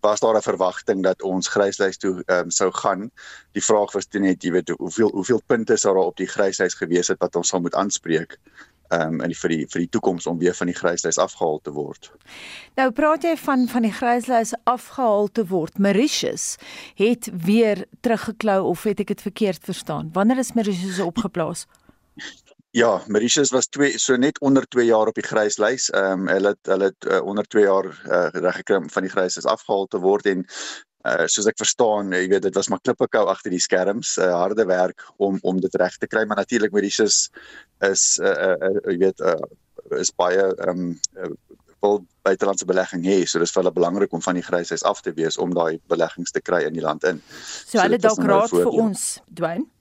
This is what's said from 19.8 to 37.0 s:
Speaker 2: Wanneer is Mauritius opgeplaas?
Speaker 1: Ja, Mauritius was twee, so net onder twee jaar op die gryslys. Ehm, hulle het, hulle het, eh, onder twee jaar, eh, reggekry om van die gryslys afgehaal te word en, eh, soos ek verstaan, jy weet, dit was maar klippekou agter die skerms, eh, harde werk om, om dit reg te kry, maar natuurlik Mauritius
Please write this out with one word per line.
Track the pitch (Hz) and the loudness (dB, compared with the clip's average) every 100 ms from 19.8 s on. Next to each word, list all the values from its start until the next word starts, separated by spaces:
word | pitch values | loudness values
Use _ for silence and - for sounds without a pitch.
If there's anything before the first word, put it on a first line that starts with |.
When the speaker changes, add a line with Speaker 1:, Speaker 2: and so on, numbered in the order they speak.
| - 151 156 | -6 -6 -4
Speaker 2:
Wanneer | 170 208 254 | 2 2 2
is | 247 | 0
Mauritius | 233 214 185 190 185 | -2 -2 -2 -4 -4
opgeplaas? | 180 175 202 - 160 170 - _ _ _ _ - - - _ _ _ | -4 -2 -4 -2 -4 -6 -12 _ _ _ _ -18 -18 -18 _ _ _
Speaker 1:
Ja, | 117 117 95 101 | 2 4 4 2
Mauritius | 104 117 151 139 | 0 2 2 2
was | 127 113 | 2 -2
twee, | 143 143 113 | 0 0 0
so | - 127 | 0 2
net | 135 - | 2 2
onder | 139 135 127 | 2 2 2
twee | 123 117 | 2 4
jaar | 113 107 | 4 4
op | |
die | 110 - | 0 -2
gryslys. | 110 107 104 107 127 - | 0 0 2 0 0 -2
Ehm, | - 95 92 92 | 0 0 0 0
hulle | 92 98 | 2 2
het, | 104 | 0
hulle | - 95 | 0 2
het, | 98 - - | 2 0 -2
eh, | 95 - | 0 0
onder | 101 | -4
twee | 104 110 | -2 4
jaar, | 101 95 95 76 | 4 4 0 -8
eh, | - 87 85 82 | -2 0 2 0
reggekry | 87 90 92 98 | -2 -2 0 0
om | 80 | 0
van | - | -4
die | 95 | -2
gryslys | 101 92 90 80 | -2 -2 -2 -2
afgehaal | - - 101 95 | -2 0 -2 -2
te | - | 0
word | 92 101 101 | 2 2 2
en, | 92 - - - - - _ | -2 -4 -10 -12 -14 -18 _
eh, | - 67 82 | -4 0 0
soos | - 104 | 0 0
ek | - | 0
verstaan, | 107 - 117 107 101 | -4 0 2 2 -2
jy | 90 92 | -2 2
weet, | 98 | 2
dit | 95 | 2
was | 95 98 | -2 -2
maar | 95 | -2
klippekou | - 123 117 117 98 | -2 -2 0 2 0
agter | 95 - | 0 -4
die | 90 | -4
skerms, | - 92 92 104 - - | 0 0 0 -2 -4 0
eh, | 92 | 0
harde | 87 92 107 | 2 0 0
werk | 104 90 92 - - _ | 0 2 0 -2 -18 _
om, | 101 95 | -2 0
om | - 92 | -2 -2
dit | 92 | 0
reg | 92 90 - | 0 -2 -2
te | - | -4
kry, | 113 | -2
maar | 110 104 | 0 -2
natuurlik | 98 120 104 | 0 0 0
Mauritius | 98 202 - | 0 0 0